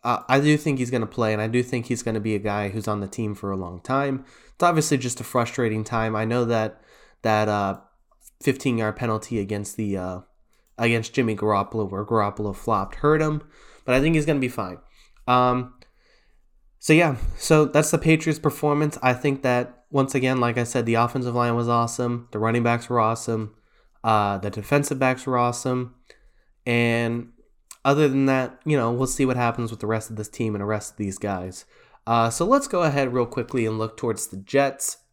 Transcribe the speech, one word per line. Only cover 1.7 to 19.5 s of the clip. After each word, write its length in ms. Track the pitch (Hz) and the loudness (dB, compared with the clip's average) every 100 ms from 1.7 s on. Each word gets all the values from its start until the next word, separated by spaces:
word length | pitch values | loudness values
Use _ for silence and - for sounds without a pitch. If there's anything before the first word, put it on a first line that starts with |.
| 127 117 | -4 -2
he's 160 | 120 | -4
gonna 180 | - 110 | -2 -2
be 140 | 107 | -2
a 40 | 107 | -2
guy 300 | 104 101 101 | -2 -2 -2
who's 180 | 107 107 | -4 -4
on 140 | 104 | -4
the 80 | 98 | -4
team 260 | - 110 | -6 -6
for 160 | 101 98 | -6 -6
a 60 | 98 | -6
long 240 | 90 87 | -6 -12
time. 440 | - 135 139 131 - - - | -4 -2 -2 -4 -8 -20 -20
It's 80 | _ | _
obviously 360 | 175 160 151 135 | 2 2 2 0
just 220 | 123 - | -2 -6
a 40 | |
frustrating 600 | 113 127 117 - 117 110 | -2 -2 -2 0 -2 -2
time. 300 | 107 117 110 | -4 -2 -2
I 100 | 107 | -2
know 200 | 110 120 | -2 0
that, 380 | 117 117 110 - _ _ - _ | 0 0 -2 -6 _ _ -20 _
that, 260 | 113 107 107 | 0 2 2
uh, 320 | 104 98 95 _ _ _ _ - _ | 0 0 -4 _ _ _ _ -20 _
fifteen-yard 540 | - 135 139 117 107 104 | -2 0 0 0 -2 -2
penalty 420 | 120 110 - 113 | -2 -4 -4 -4
against 380 | 98 104 101 - | -2 -4 -6 -6
the, 200 | 107 98 | -4 -4
uh, 240 | 90 107 - _ _ _ _ - | -6 -10 -14 _ _ _ _ -2
against 360 | 117 117 113 | 0 0 0
Jimmy 200 | - 117 | 0 0
Garoppolo, 540 | 107 107 101 101 113 101 | 0 2 0 0 -4 -4
where 140 | 95 | -4
Garoppolo 500 | 104 113 101 101 104 | 0 0 0 -2 -6
flopped, 420 | 95 - 107 98 - | -4 -2 0 -2 -2
hurt 240 | 147 156 | 2 2
him, 220 | 156 151 - - - - | 2 -2 -8 -20 -20 -14
but 100 | - | 0
I 60 | 127 | 2
think 140 | 147 | 4
he's 120 | 165 147 | 2 2
gonna 120 | 147 | 0
be 100 | 127 | 0
fine. 300 | 120 95 87 _ _ _ _ - | -4 -8 -10 _ _ _ _ 2
Um, 480 | 127 123 123 123 - - _ _ _ _ _ _ _ _ _ | 4 4 2 -4 -12 -20 _ _ _ _ _ _ _ _ _
so 140 | - | 4
yeah, 240 | 156 170 123 - - | 4 6 2 -2 -4
so 280 | - 156 | 4 4
that's 260 | 151 147 151 | 6 4 2
the 80 | 160 | 2
Patriots' 400 | 160 160 160 151 | 4 2 2 0
performance. 580 | 151 - 151 147 151 - | -2 0 0 2 0 0
I 100 | 127 | 0
think 300 | 123 147 135 | 2 0 0
that, 420 | 131 | 2